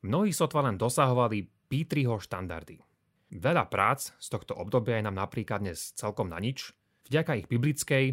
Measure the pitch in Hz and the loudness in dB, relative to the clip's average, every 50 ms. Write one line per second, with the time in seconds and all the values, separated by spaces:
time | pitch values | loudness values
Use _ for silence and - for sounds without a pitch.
0 | - 95 113 175 208 208 160 - 165 147 - 151 139 127 104 90 110 120 127 - | -2 0 2 2 2 2 2 2 0 2 2 2 2 2 2 2 0 2 4 4
1 | 143 131 123 127 123 117 110 104 92 - _ _ _ _ 139 139 165 - - 147 | 4 4 6 4 4 2 2 -2 -4 -6 _ _ _ _ -4 -4 -2 0 0 0
2 | 135 120 117 104 - - - 90 92 87 85 82 - - 87 - - _ _ _ | 2 2 0 -2 -4 -6 -8 -6 -6 -6 -8 -8 -10 -14 -20 -20 -20 _ _ _
3 | _ _ _ _ _ _ - 95 - 135 170 165 113 - - 98 98 107 135 139 | _ _ _ _ _ _ -14 -2 0 2 2 2 0 0 2 2 4 4 4 0
4 | - - - _ - - - 107 - - - - 87 107 117 127 110 117 117 110 | -4 -12 -12 _ -10 -6 -6 -8 -6 -6 -8 -8 -4 0 0 0 2 2 -2 0
5 | 107 107 98 95 98 - - 120 110 - 110 101 101 95 82 - - - - - | 0 -2 -2 -2 -4 -4 -4 -8 -4 -4 -4 -4 -2 -4 -6 -8 -10 -10 -10 -6
6 | - 107 104 - 113 90 82 85 98 120 135 - - - - _ _ _ _ _ | -6 -4 -2 -2 -4 -4 -2 -4 -4 -4 -4 -6 -10 -14 -16 _ _ _ _ _
7 | _ - 131 156 160 - 147 107 - - 123 117 123 151 143 - - - 147 135 | _ 0 0 0 2 2 -2 -4 -2 0 0 2 2 2 0 0 0 0 2 2
8 | 135 131 | 4 2